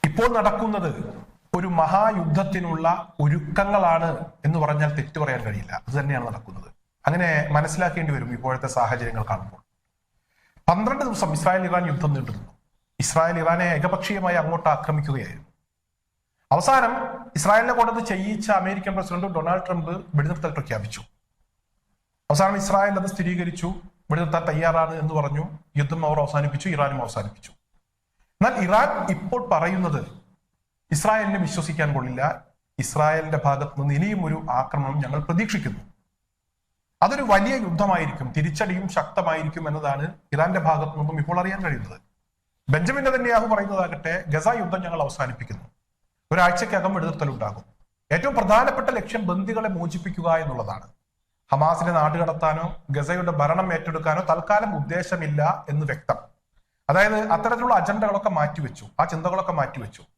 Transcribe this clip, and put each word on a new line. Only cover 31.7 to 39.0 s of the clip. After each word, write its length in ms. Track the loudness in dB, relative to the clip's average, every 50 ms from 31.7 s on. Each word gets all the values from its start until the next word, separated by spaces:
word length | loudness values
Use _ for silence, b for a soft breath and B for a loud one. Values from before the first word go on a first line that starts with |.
| -2 0 0 0 0
കൊള്ളില്ല, 280 | -2 -2 -4 -4 0 0 -2 -2 -4 -10 _ _ _ _ _ _ -6
ഇസ്രായേലിന്റെ 580 | -6 -2 0 2 4 4 4 2 0 -2 -2 0 2
ഭാഗത്ത് 280 | 2 0 0 -2 -6 -6 -4
നിന്ന് 140 | -2 0 0 0
ഇനിയും 220 | 0 0 0 -2 -2 -2
ഒരു 100 | -2 -4 -4 -2 -2 -2
ആക്രമണം 380 | -2 -2 -2 -4 -2 -2 -2 -2
ഞങ്ങൾ 160 | -2 -2 -4 -4 -2
പ്രതീക്ഷിക്കുന്നു, 560 | 0 0 0 0 0 -2 -4 -4 -4 -8 -8 -12 -18 _ _ _ _ _ _ _ _ _ _ _ _ _ _ _ _ _ _ _ _ _ _ 0
അതൊരു 200 | 2 2 -2 2 4
വലിയ 220 | 4 4 4 2 -2 -2 -2
യുദ്ധമായിരിക്കും, 640 | -4 -2 0 2 2 2 0 0 -4 -4 -6 -8 -4 -2
തിരിച്ചടിയും 500 | -2 -2 -2 0 -2 -2 -2 -2 -4 -4 -2 -2
ശക്തമായിരിക്കും 720 | -2